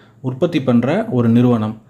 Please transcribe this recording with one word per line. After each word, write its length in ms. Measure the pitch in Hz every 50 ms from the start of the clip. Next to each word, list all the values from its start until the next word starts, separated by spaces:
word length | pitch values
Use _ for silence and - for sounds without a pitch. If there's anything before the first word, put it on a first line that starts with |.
| _ _ _ _
உற்பத்தி 420 | - 131 127 - 180 170 156 151
பண்ற 440 | 135 123 120 120 117 131 160 208 226 -
ஒரு 180 | - 123 117 117
நிறுவனம். 540 | 113 120 123 123 120 110 107 107 110 - - _